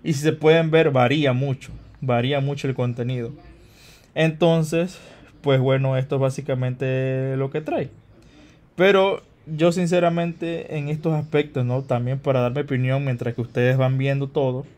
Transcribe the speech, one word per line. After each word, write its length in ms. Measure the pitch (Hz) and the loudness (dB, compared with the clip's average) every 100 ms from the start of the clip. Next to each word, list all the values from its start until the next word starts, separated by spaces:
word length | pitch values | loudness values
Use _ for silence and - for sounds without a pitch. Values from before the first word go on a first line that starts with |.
Y 100 | - | -2
si 80 | 139 | 0
se 100 | 151 | 0
pueden 400 | 156 156 165 160 | 2 4 4 4
ver, 180 | 160 160 | 4 4
varía 440 | 135 120 151 139 | 4 4 4 2
mucho, 380 | 123 139 127 - - - - | 0 -2 -4 -8 -18 -20 -10
varía 380 | 131 120 123 143 | -2 0 2 0
mucho 280 | 139 143 139 | -2 -4 -4
el 60 | |
contenido. 580 | 131 123 120 123 127 117 135 - - - - - - _ - | -2 -4 -4 -6 -6 -8 -12 -20 -20 -20 -20 -20 -20 _ 0
Entonces, 840 | 160 156 170 165 156 165 180 - - - - - | 0 2 2 4 0 -2 -2 -8 -20 -20 -20 -6
pues 180 | 143 135 | 0 2
bueno, 360 | 131 135 135 131 | 4 2 0 -2
esto 200 | 131 139 | -2 0
es 60 | |
básicamente 1120 | 135 131 139 127 127 127 131 131 131 131 131 131 | 0 -2 -6 -4 -4 -4 -2 -2 -2 -2 -4 -4
lo 140 | 139 | -4
que 100 | 151 | -4
trae. 280 | 156 320 156 - _ - - - - _ _ - | -4 -4 -6 -12 _ -20 -20 -20 -20 _ _ 2
Pero 460 | 185 196 196 190 _ _ - | 4 6 4 -2 _ _ -12
yo 260 | 156 170 | 2 2
sinceramente 1040 | 170 175 180 170 170 170 165 165 165 - 156 | 2 2 2 2 0 -2 -4 -6 -6 -8 -8
en 100 | 143 | -6
estos 240 | 151 160 | -4 -2
aspectos, 520 | 156 147 147 147 135 123 | -2 0 -2 0 -2 -2
¿no? 180 | 127 | -2
También 360 | 135 120 123 135 | -2 -2 -2 -2
para 200 | 143 131 | 0 0
dar 140 | 123 | 0
mi 80 | 135 | -2
opinión 420 | 143 131 127 135 139 | -2 -2 0 0 -2
mientras 300 | 120 120 120 | -2 -4 -4
que 60 | |
ustedes 360 | 117 123 123 131 | -4 0 2 2
van 200 | 131 131 | 2 0
viendo 300 | 135 139 139 | 0 -2 -2
todo 380 | 151 131 127 139 | -2 -2 -2 -10